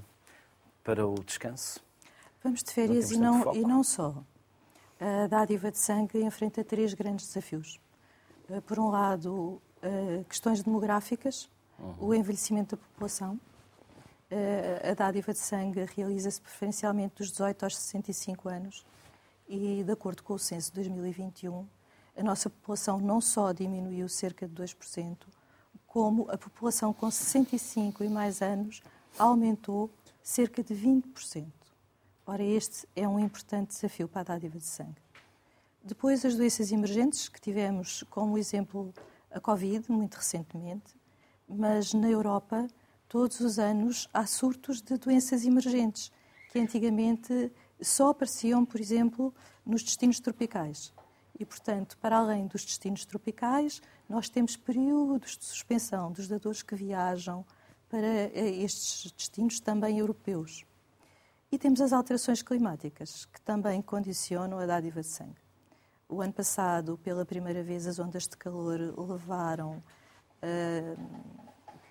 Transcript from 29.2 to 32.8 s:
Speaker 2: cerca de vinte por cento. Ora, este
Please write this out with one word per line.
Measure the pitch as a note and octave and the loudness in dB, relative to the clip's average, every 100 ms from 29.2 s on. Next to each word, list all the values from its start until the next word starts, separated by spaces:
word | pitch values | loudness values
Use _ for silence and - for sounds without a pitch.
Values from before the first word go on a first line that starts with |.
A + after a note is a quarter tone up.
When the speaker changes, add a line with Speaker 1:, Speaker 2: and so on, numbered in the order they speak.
| A3+ A#3+ A3+ G#3+ - G3+ G#3+ - - _ | 6 6 4 2 0 -2 -2 -6 -20 _
Speaker 2:
cerca | - - A#3+ - | -2 2 2 0
de | - | -4
vinte | G#3 A3+ C4+ B3+ | 0 4 4 4
por | - | -6
cento. | - D#3+ D#3 - _ _ _ _ _ _ - | -12 -10 -10 -14 _ _ _ _ _ _ -8
Ora, | G3 | -2
este | G3+ G#3+ - - | 2 2 0 -6